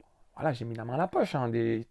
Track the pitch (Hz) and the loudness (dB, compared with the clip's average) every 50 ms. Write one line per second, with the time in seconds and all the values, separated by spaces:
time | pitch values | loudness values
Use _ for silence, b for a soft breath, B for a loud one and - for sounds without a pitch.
0 | - _ _ _ - _ _ - - 156 139 120 - 117 113 113 113 117 123 139 | -20 _ _ _ -20 _ _ -2 -2 -2 0 -2 -4 -6 -6 -6 -6 -4 -2 0
1 | 180 185 - - 254 180 - 143 127 117 113 117 117 117 113 113 117 - | 0 0 2 2 2 2 2 0 0 2 2 2 2 2 2 0 -2 -6